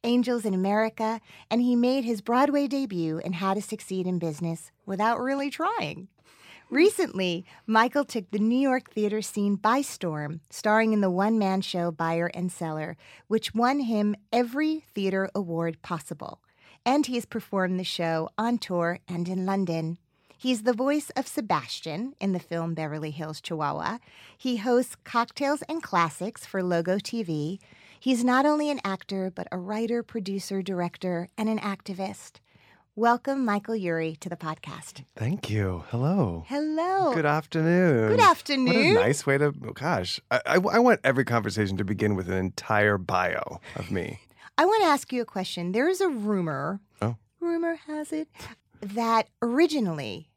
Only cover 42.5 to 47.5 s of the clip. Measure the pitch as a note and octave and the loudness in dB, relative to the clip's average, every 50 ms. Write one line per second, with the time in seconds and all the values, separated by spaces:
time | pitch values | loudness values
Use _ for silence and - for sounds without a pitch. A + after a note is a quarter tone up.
42.5 | - - - - A2 G#2 G#2 G#2+ G2+ G2 F#2 F2 F#2 F#2 F#2 F2 - - - - | -4 -6 -4 0 2 4 6 4 4 2 0 0 0 2 2 0 0 -4 -6 -8
43.5 | - - - - - - - - G2 F#2 D#2+ D2 - - _ _ _ _ - - | -10 -14 -16 -12 -10 -10 -6 -4 -4 -4 -4 -4 -8 -12 _ _ _ _ -20 -6
44.5 | _ - D4+ F4+ G#4+ A4 G4+ E4 C#4+ C#4 - _ - B3 A#3 - - G3+ F#3 - | _ 2 4 4 4 4 4 4 2 2 0 _ -4 -4 -4 -4 -6 -6 -6 -6
45.5 | - - F3 F3 F#3 A3+ C4 E4+ F#4+ F4+ F#4+ F#4 D4 A3+ G3+ G#3 G#3+ F#3+ F3 D#3+ | -6 -4 -4 -2 0 2 2 2 2 2 0 0 0 -2 -2 0 0 0 0 -2
46.5 | D3 C3+ C#3 D#3 F#3+ G3 _ _ _ _ G#2 A2+ A#2+ - _ _ _ _ E4+ E4+ | -2 -2 -4 -4 -6 -8 _ _ _ _ -2 -2 -2 -4 _ _ _ _ -4 -2